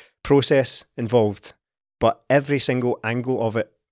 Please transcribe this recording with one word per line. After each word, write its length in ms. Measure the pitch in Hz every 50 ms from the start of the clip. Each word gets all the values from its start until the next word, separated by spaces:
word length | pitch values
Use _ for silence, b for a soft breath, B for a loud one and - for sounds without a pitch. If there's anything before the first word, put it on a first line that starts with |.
| B B B B -
process 600 | - 143 139 127 - 151 135 123 - - - - _ -
involved, 580 | - 120 107 120 120 107 104 98 - - - - _ _ _ _ _ _ _ _ -
but 220 | 120 110 - _ _ -
every 300 | 131 147 135 139 143 131
single 400 | - - 127 127 120 123 120 - -
angle 420 | 110 117 123 120 127 127 107 113
of 100 | 113 107
it 160 | 117 - _ _ _ _ _